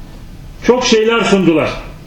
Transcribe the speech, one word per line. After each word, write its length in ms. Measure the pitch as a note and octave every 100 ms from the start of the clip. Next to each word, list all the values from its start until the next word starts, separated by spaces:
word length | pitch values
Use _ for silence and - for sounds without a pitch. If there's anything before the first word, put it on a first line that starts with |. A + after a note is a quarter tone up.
| - - - - - - -
Çok 200 | B3 B3
şeyler 360 | A3 A3 A#3
sundular. 480 | F#3+ G3 E3+ D#3 B2 - - -